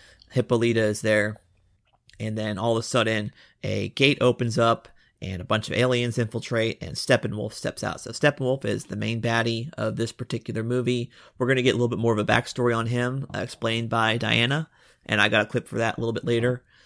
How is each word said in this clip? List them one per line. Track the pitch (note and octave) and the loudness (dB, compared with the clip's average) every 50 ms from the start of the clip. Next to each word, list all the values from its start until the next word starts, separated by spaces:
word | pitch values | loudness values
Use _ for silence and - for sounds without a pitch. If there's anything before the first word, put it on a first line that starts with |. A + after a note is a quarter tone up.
| - - - _ _ _ | -20 -20 -20 _ _ _
Hippolyta | - B2+ A2+ - B2+ A#2 A#2 A#2+ A#2 A2+ A2 | -2 -2 0 2 2 2 2 2 2 2 2
is | G#2+ G#2 - - | 0 0 0 0
there. | A2 G#2+ G#2+ G#2 G#2+ A2 - _ _ _ _ _ _ _ _ _ _ _ _ _ _ - - | 2 2 4 2 0 -4 -8 _ _ _ _ _ _ _ _ _ _ _ _ _ _ -14 -8
And | A2 A2 A2 | -6 -6 -4
then | G#2+ G#2+ G#2+ G#2 F#2 | -4 -4 -4 -4 -2
all | G#2 A#2 A#2 | 0 2 2
of | A2+ | 0
a | A2+ | 0
sudden, | - - B2+ A2 A#2 A2+ G#2+ G#2 G#2+ - - - _ _ _ - | 0 0 2 2 2 0 -2 -2 -4 -8 -14 -20 _ _ _ -6
a | G2+ G2+ G#2 G2+ G#2 | -4 -2 -2 -4 -4
gate | - - C#3 C3+ C#3+ - | 0 2 2 2 4 4
opens | - B2+ A#2+ - B2+ A#2 A2+ B2+ | 2 2 2 2 -2 -2 0 2
up | A#2 A#2 A2+ - - - - - _ _ _ _ - | 4 4 2 2 -2 -16 -20 -20 _ _ _ _ -10
and | F#2 F#2+ F2+ | -8 -8 -8
a | - | -2
bunch | - A2 G#2+ G#2+ - | -2 -2 -2 0 -2
of | - | 0
aliens | G#2 A#2+ B2+ B2+ A#2+ A#2+ A#2+ A2+ - | 0 2 2 2 2 0 -2 0 -2
infiltrate, | A#2 G#2+ - A#2 - - B2 A2+ A2+ A2+ - - - | -2 -2 -2 -8 -6 -2 -2 0 0 0 -2 -6 -10
and | - - | -10 -8
Steppenwolf | - - - C3+ A#2 - A2+ - G#2+ G#2 G#2+ - | -8 2 2 2 2 2 -2 -4 -4 -6 -6 -8
steps | - - - - - - | -6 -8 -8 -6 -4 -6
out. | G#2 - - | -6 -6 -6
So | - - | -10 -12
Steppenwolf | - - - D3 C#3+ - C3+ B2 C3 C#3 - | -6 0 0 0 2 2 0 0 0 0 0
is | A2 G#2 - - | -2 -2 -2 -4
the | - - | -6 -6
main | G#2 G#2 A2 A#2 A#2 G#2+ | -4 -2 -2 -2 -2 0
baddie | A#2 A2+ A#2 A2+ A#2 A#2 A2+ A#2 D3+ - - | 0 2 2 2 0 -2 -2 -4 -8 -6 -4
of | A2 A2 A2 | -4 -4 -2
this | - B2+ A#2+ - | -2 -4 -4 -4
particular | - B2+ - - A#2 - - A#2 A#2 A2+ | -10 -8 -6 -6 -6 -6 -4 -6 -4 -2
movie. | A2+ B2 B2+ B2 B2 B2 A#2+ A#2 - - - - - _ _ | -2 -2 0 0 0 0 0 -2 -6 -10 -20 -20 -20 _ _
We're | B2+ | 0
gonna | A#2+ C3+ C3 B2 | 2 2 4 4
get | B2+ | 4
a | G#2+ A#2 | 4 4
little | A#2+ A#2 | 2 2
bit | A#2+ - | 2 2
more | A#2 A#2 A2+ | 2 2 2
of | G#2+ | 2
a | G#2 | 2
backstory | G#2+ A2+ A#2 A#2 - - - B2 B2 A#2 | 2 2 0 0 -2 -4 -2 0 0 2
on | A2+ A#2 | 0 0
him, | A#2 A#2+ A#2+ A#2+ B2 C3 C#3 C#3 - - | -2 0 0 0 -2 -2 -4 -8 -6 -6
uh, | - | -6
explained | G2 A#2 - - - A2+ A2+ A2+ A#2 A#2 | -6 -6 -8 -6 -4 -2 -2 -2 -2 -2
by | A#2+ A#2 A2+ A2 A2 A#2+ | 0 2 2 2 2 0
Diana, | A2+ A2 A2+ A2+ A#2 B2 C#3 D#3 D#3+ - _ _ _ _ _ _ _ | 0 0 2 2 2 2 0 -2 -2 -6 _ _ _ _ _ _ _
and | - G#2+ G#2+ G2+ | -4 2 2 4
I | G#2+ | 4
got | A2 G#2+ G#2 | 4 4 2
a | |
clip | - - B2+ - | 2 -2 -4 -4
for | - - A2+ | -4 -4 -2
that | A2+ A2+ - | -2 -2 -2
a | - | -2
little | A#2 A#2 A2+ | -4 -2 -2
bit | G#2+ - | -2 0
later, | - A#2+ A#2 A2+ B2+ B2+ A#2+ - _ _ _ _ | 2 2 2 2 2 0 0 -6 _ _ _ _